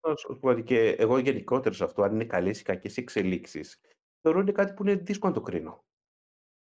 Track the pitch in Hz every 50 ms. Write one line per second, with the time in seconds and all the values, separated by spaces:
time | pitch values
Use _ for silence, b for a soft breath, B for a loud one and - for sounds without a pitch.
0 | - 160 151 147 - - - - - 131 120 113 113 117 127 117 113 104 - -
1 | 113 110 127 131 123 139 123 110 95 - 127 135 131 110 95 - 92 - - -
2 | 101 101 110 110 113 117 - 90 90 95 110 - - - 95 92 - 98 - -
3 | 120 - - 110 92 92 92 85 - - - 76 76 - - _ _ _ _ _
4 | _ _ _ _ - 160 160 185 196 196 196 - 202 196 - - 202 202 202 185
5 | 175 - 202 196 - 185 160 - - - - 82 78 78 - - _ _ _ _
6 | _ _ _ _ _ _ _ _ _ _ _ _ _